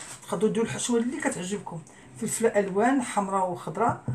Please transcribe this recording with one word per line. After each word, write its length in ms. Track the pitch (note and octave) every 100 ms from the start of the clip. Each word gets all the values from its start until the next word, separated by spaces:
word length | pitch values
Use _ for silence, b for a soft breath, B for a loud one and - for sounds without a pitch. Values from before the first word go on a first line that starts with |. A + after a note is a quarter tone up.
| B B -
تقدروا 240 | F#3 G#3+
ديروا 140 | F#3+ A3+
الحشوه 340 | - - A#3
اللي 200 | B3 D#4
كتعجبكم، 600 | D4+ E3 F3+ G3+ - D#3+ - B B -
فلفله 280 | A3 - A3+
الوان 540 | G#3 F#3+ G3 A#3+ C#4
حمراء 480 | A#3+ G#3 G3 F#3+ F#3
وخضراء، 540 | E3+ - E3+ F3+ B2 B